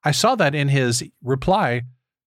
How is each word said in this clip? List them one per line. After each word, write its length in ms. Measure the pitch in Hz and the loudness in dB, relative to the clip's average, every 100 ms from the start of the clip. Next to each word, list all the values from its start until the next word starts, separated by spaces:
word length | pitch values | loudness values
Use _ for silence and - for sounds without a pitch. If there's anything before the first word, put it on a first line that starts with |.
I 80 | 151 | -2
saw 240 | 143 226 233 | 0 0 2
that 200 | 151 147 | 0 0
in 140 | 139 | 0
his 340 | 139 123 120 - _ | 2 0 -2 -6 _
reply 600 | 123 131 175 190 127 120 123 _ _ _ | -4 -2 0 0 0 -2 -8 _ _ _